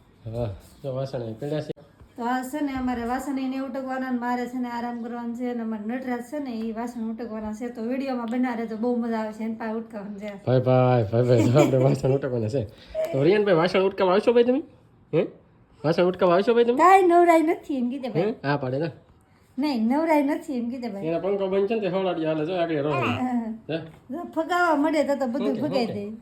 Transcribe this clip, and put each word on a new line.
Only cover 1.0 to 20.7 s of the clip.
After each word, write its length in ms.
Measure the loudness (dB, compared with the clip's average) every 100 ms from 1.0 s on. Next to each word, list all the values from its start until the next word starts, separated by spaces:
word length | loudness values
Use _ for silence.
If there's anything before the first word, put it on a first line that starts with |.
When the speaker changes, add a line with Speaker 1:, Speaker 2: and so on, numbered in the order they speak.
| -6 -6
Speaker 1:
એ 120 | -8
પીડા 260 | -8 -6 -6
છે. 120 | -6 -10 -14 _ -20 -8
Speaker 2:
તો 60 |
આ 180 | -4 -4
છે 200 | -4 -6
ને 100 | -4
અમારે 320 | -4 -4 -4
વાસણ 360 | -4 -4 -4 -4
એને 200 | -4 -6
ઉટકવાના 520 | -6 -8 -6 -6 -4
ને 80 | -4
મારે 260 | -2 -4 -4
છે 120 | -6
ને 120 | -6
આરામ 340 | -6 -6 -6
કરવાનું 320 | -8 -8 -8 -6
છે, 140 | -6
અને 120 | -4
અમારે 220 | -6 -6
નટરાજ 380 | -6 -6 -4 -6
છે 180 | -6 -8
ને 200 | -8 -6
એ 120 | -6
વાસણ 380 | -6 -8 -6 -8
ઉટકવાના 440 | -8 -8 -8 -8
છે, 140 | -8 -10
તો 140 | -6
વીડિયોમાં 460 | -6 -4 -4 -4 -4
બના 220 | -2 0
રહેજો, 240 | -2 -6 -4
બહુ 180 | -2 0
મજા 220 | -2 -2
આવે 160 | -4
છે 100 | -6
એને 120 | -8 -6
પાસે 180 | -6
ઉટકવાનું 460 | -6 -8 -12 -12 -12
છે. 120 | -12 -8 0
Speaker 1:
ભાઈ, 140 | 2
ભાઈ, 440 | 4 4 6 4
ભાઈ, 200 | 2 2
ભાઈ, 260 | 4 6 6
જો 100 | 6
આપણે 180 | 6 6
વાસણ 340 | 4 2 2
ઉટકવાના 360 | 0 0 -2 -2
છે. 160 | -2 -4 -10 -12 -6 -4
તો 100 | 2
રિયાનભાઈ, 320 | 4 4 4 4
વાસણ 240 | 4 2
ઉટકાવવા 340 | 0 2 2
આવશો 200 | 4 4
ભાઈ 100 | 4
તમે? 200 | 4 2 -2 -16 _ _ -2
હે? 140 | 0 0 -6 _ _ _ _
વાસણ 200 | -2 2
ઉટકાવવા 320 | 2 4 4 4
આવશો 180 | 4
ભાઈ 120 | 4 4
તમે? 120 | 6
Speaker 2:
કાંઈ 240 | 8 8
નવરાઈ 400 | 8 6 8 6
નથી 340 | 4 -2 -2 -2
એમ 140 | -2
કીધે 180 | -4 -4
Speaker 1:
હે? 60 |
Speaker 2:
ભાઈ. 220 | -2 -2 -2
Speaker 1:
હા 140 | -2 -2
પાડે 220 | -2 -4
ને. 120 | -4 -8 _ _ _ _ _ -6
Speaker 2:
નહીં, 320 | -2 0 0
નવરાઈ 340 | 2 2 2
નથી 340 | 2 -2 -4 -6
એમ 140 | -6